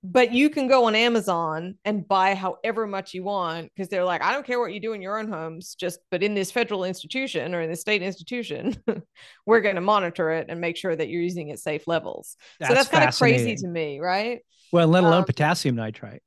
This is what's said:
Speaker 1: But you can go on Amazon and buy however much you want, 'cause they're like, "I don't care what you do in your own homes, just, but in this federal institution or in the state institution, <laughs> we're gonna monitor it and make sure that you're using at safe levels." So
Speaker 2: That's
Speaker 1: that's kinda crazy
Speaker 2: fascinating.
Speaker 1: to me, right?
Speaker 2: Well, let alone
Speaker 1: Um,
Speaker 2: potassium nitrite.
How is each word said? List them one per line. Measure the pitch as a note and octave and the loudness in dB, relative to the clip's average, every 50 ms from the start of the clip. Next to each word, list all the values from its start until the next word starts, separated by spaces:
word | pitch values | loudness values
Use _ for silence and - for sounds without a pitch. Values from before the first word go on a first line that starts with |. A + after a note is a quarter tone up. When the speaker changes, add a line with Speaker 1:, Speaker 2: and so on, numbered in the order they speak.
| - | -12
Speaker 1:
But | F#3 F3 B3+ B3 A#3+ A#3 | 2 4 4 4 4 4
you | B3 C#4 D4+ | 4 4 4
can | D4+ D4+ C4+ B3+ | 2 0 2 4
go | C4+ C4 A#3+ | 4 4 4
on | A3+ G#3+ | 4 4
Amazon | G#3+ A#3 A#3+ A#3 A3+ F#3+ F#3+ F3+ E3+ E3+ D#3+ D#3 D#3 E3+ F3+ G3 _ _ | 4 4 4 2 2 2 2 0 0 0 -2 -2 -4 -6 -8 -12 _ _
and | G3+ G#3+ G#3 E3 | -4 -4 -4 -2
buy | - G3 F#3+ F#3 F#3+ G3 | 0 2 4 4 4 2
however | F#3+ F#3+ F#3 - - - A3+ A3+ G#3+ A3+ | 0 -2 -6 -6 -4 -4 -4 -2 -2 -4
much | G#3 G3+ F#3+ F#3+ - - | -4 -6 -8 -8 -8 -12
you | F#3 F#3 | -10 -6
want, | G3 G3+ G3 F3+ E3 D#3+ E3+ D#3+ - _ | -4 -4 -2 -2 -4 -4 -6 -10 -12 _
'cause | - F#3+ F3 | -10 -10 -4
they're | - F#3 F3+ | -2 -2 0
like, | F3+ F3 E3 - | 0 0 0 0
"I | F3+ A#3 | 0 -2
don't | C#4 C#4 | -2 -4
care | - B3 A#3+ | -4 -2 -2
what | A#3+ G3 F#3 | -2 -4 -6
you | G#3 | -8
do | G3+ A3 A3 | -6 -6 -8
in | G#3 | -6
your | F#3 F#3+ G3+ A3 | -8 -8 -6 -6
own | A3 G#3+ | -6 -6
homes, | G#3 D#3+ D#3+ D#3+ D#3+ D#3+ - - - | -8 -8 -8 -8 -10 -12 -16 -18 -12
just, | _ - - - - _ _ | _ -8 -8 -8 -8 _ _
but | - F3 F#3+ | -4 -2 -2
in | G#3 G#3 | 0 0
this | G3+ F#3+ - - | -2 -4 -2 -2
federal | B3 A#3 A#3 G#3 F#3+ F#3 | -2 -2 -2 -2 -4 -4
institution | F#3 F#3 - - D#3+ - C4 C4+ C4+ - E3 B2 D#3+ F3+ | -4 -6 -8 -10 -10 -8 -6 -6 -4 -4 -6 -4 -4 -4
or | F3 E3 | -4 -4
in | D#3+ | -4
the | E3 | -6
state | E3+ - - G#3+ G#3 F3+ | -8 -4 -2 -2 -2 -2
institution, | F#3+ F#3 - E3 - B3 B3 A#3 - D3+ C3+ - - A3 - _ | -4 -8 -10 -12 -10 -8 -8 -8 -8 -8 -6 -4 -6 -6 -4 _
<laughs> | - G#3+ - E3 _ _ _ - - - _ _ | -4 -4 -4 -6 _ _ _ -20 -20 -20 _ _
we're | - A3 A#3 G3 | 2 2 4 4
gonna | G#3 G3 F3+ | 2 0 0
monitor | F3 G3 G#3+ G#3 F#3+ E3+ E3+ - F3 D#3+ | 0 2 2 2 2 0 -2 -2 -2 0
it | D#3+ E3 D3+ - | 0 -2 -4 -6
and | E3 E3+ | -8 -6
make | F3 E3+ E3+ | -4 -6 -6
sure | - - F#3+ E3 | -4 -4 -4 -2
that | D#3 D#3+ G2+ | -2 -2 -4
you're | D3+ F3 E3+ | -2 -2 -2
using | F3+ F3+ F3 D#3+ D3 D3 | -2 -4 -6 -8 -10 -10
at | - | -8
safe | - - D#3 D#3 - - | -6 -6 -6 -6 -2 0
levels." | E3+ D#3+ - - - - - - - _ _ - _ _ | -2 0 0 -4 -10 -12 -14 -16 -20 _ _ -20 _ _
So | - C3 | 2 4
Speaker 2:
That's | A#3+ | 4
Speaker 1:
that's | C4 C4+ - | 4 4 4
kinda | - D#4+ - - - | 4 4 4 4 4
crazy | - B3+ A#3+ A#3 B3 A#2+ A#3 A3+ | 4 4 4 6 4 2 0 -2
Speaker 2:
fascinating. | - G3 | -4 -6
Speaker 1:
to | F3+ | -6
me, | E3+ E3+ D#3+ D3 C#3+ C#3 | -4 -4 -4 -4 -4 -6
right? | D#3+ F3+ F3+ G3 G#3+ A#3 A#3+ - _ _ _ _ _ _ - | -2 -2 -2 0 -2 -4 -6 -10 _ _ _ _ _ _ 4
Speaker 2:
Well, | E3+ E3+ D#3+ | 6 6 8
let | E3 F3+ F3+ | 6 6 8
alone | E3 E3 F3+ | 8 6 6
Speaker 1:
Um, | F3+ | 4
Speaker 2:
potassium | - - - D3+ D3+ F3 E3+ - C#3+ B2 | 2 0 0 2 2 2 2 0 0 0
nitrite. | A#2 A2+ A2 G#2+ - - G2 - - _ | 0 -4 -6 -8 -10 -14 -16 -16 -18 _